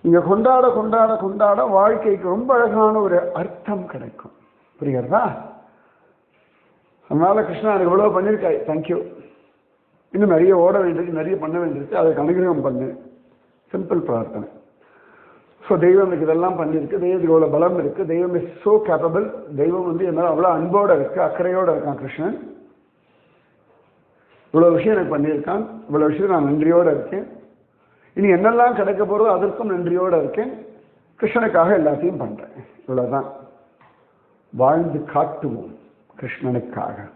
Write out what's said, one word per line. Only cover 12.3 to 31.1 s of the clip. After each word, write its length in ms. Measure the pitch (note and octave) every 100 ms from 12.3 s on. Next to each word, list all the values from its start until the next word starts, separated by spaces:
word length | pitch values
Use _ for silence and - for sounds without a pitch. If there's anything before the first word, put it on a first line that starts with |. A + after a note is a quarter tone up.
| F3+ F#3 D3+
பண்ணு." 500 | C3+ B2 C3 - - - _ _ _ _ _
சிம்பிள் 260 | - F3+ F#3
பிரார்த்தனை. 500 | - A#2 G#2+ G#2+ G2 - _ _ _ _ _ _ _ _ _ _ -
So, 100 | F3
தெய்வம் 280 | F3 F#3+ F#3+
எனக்கு 180 | E3
இதெல்லாம் 360 | D#3 D#3+ F3+ E3+
பண்ணிருக்கு, 380 | D#3 D#3 C#3+ -
தெய்வத்துக்கு 240 | F3+ F#3
இவ்வளவு 300 | E3 D#3+ D#3+
பலம் 260 | - F3+ F3+
இருக்கு, 280 | C#3+ - F3
தெய்வம் 300 | E3 F3+ F3
is 120 | E3+ -
so 200 | G#3 G#3+ -
capable, 460 | D#3+ E3 E3 - - - C#3+
தெய்வம் 300 | D#3 F3+ F3+
வந்து 180 | E3
என் 100 | F#3
மேல 120 | D#3+ F3
அவ்வளவு 320 | D#3 F3+ D#3+
அன்போட 360 | E3+ G3+ G3+
இருக்கு, 260 | D#3+ C3+ -
அக்கறையோட 480 | D#3+ - F3 F#3 F3+
இருக்கான் 260 | D3+ D3
கிருஷ்ணன், 640 | C#3+ C3+ - E3+ - - - - _ _ _ _ _ _ _ _ _ _ _ _ _ _ _ _ _ _
இவ்வளவு 240 | D#3 E3+ E3
விஷயம் 200 | G#3+ G#3+
எனக்கு 220 | E3+ D3+
பண்ணியிருக்கான், 480 | D3 D3 E3+ G3 A3 - -
இவ்வளவு 240 | D3+ D3+
விஷயம் 200 | D#3 G3
நான் 220 | F3 C#3
நன்றியோட 340 | D3+ D#3 E3+ E3+
இருக்கேன், 420 | C#3+ - F#3+ - - - _ _ _ _ _ _
இனி 180 | - G3+
என்னெல்லாம் 420 | F3 G#3+ A#3 A#3+
கிடைக்க 300 | G#3+ G3 G3
போறதோ 260 | G3+ G#3 A3
அதற்கும் 400 | F#3 G3 - A3
நன்றியோட 480 | F3+ E3+ F3+ F#3 E3+
இருக்கேன், 480 | C#3+ - B3 - - - _ _ _